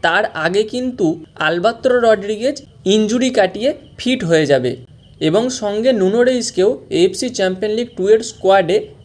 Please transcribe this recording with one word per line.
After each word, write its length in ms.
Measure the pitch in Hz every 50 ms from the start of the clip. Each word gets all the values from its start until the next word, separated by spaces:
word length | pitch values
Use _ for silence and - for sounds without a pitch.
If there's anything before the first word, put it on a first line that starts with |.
তার 220 | - 170 165 196 220 214 - 160 156
আগে 160 | 170 185 202 220
কিন্তু 420 | 214 - 247 254 254 247 - 202 160 160 - - _ _ -
আলবাত্রো 560 | - 262 254 175 175 226 233 233 - 262 247 247
রড্রিগেজ 560 | 233 226 220 202 190 202 214 208 226 262 285 - - - - - -
ইনজুরি 440 | 185 202 214 214 208 226 247 254 262
কাটিয়ে 380 | 262 - 190 190 190 208 220 277 311 - - - - -
ফিট 220 | - 247 262 - -
হয়ে 260 | 165 170 160 156 135
যাবে 200 | 143 131 123 123 120 - - - - - - - - -
এবং 220 | 156 156 160 208 233 254 254 -
সঙ্গে 300 | 220 208 202 214 226 269 254
নুনো 260 | 214 185 190 202 233 240
রেইসকেও 460 | 247 254 247 233 - - - 185 - - 147 - -
এএফসি 360 | - 156 175 190 185 - 262 247 247 -
চ্যাম্পিয়ন 360 | 196 185 185 185 208 208 214
লিগ 120 | 226 240 240 -
টু 80 | - 185 196
এর 120 | 214 220 226
স্কোয়াডে 540 | - - - - 190 190 196 185 160 185 220 427 - - -